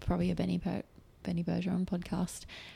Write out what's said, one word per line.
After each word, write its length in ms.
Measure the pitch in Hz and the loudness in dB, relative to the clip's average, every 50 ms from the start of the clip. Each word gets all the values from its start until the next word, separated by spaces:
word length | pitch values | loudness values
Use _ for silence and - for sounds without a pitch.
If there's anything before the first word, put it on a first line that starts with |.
probably 280 | - - 180 175 175 180 | 0 0 2 4 4 4
a 60 | 175 | 4
Benny 240 | 165 175 185 180 175 | 2 2 2 2 2
Ber-, 240 | - 180 170 - - - - - - - - - - | 0 0 -2 -2 -4 -6 -12 -20 -20 -20 -20 -8 -4
Benny 200 | - 180 170 170 | -2 0 0 0
Bergeron 420 | 180 170 175 175 185 185 180 185 | 2 0 0 2 2 0 0 0
podcast, 560 | - 185 175 185 - - - 185 - - - - - - - - - - | 0 0 -2 -2 -2 -2 0 0 -2 -2 -8 -12 -14 -14 -14 -16 -16 -16